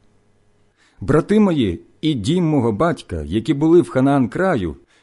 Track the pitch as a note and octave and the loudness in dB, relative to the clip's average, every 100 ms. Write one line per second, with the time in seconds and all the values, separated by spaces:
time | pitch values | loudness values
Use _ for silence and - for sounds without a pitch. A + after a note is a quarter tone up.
0 | _ _ _ _ _ _ _ _ _ - | _ _ _ _ _ _ _ _ _ -12
1 | G2+ D3 F3 G#3 G#3 D#3 G#2+ E2 - _ | 0 0 2 2 2 2 -2 -4 -10 _
2 | D#3 C#3 G2 F3 E3 D3 A#2 G#2 E3+ D#3 | -4 -4 -2 0 0 0 0 0 -2 -4
3 | - E2 D2 G2 A2+ D3 D#3+ E3+ C#3 C3+ | -8 -10 -4 -4 -2 0 4 4 2 0
4 | C3+ C#3+ B2 D3+ F#3+ D3 F2 D2 _ _ | 2 2 0 -2 -2 -2 -4 -8 _ _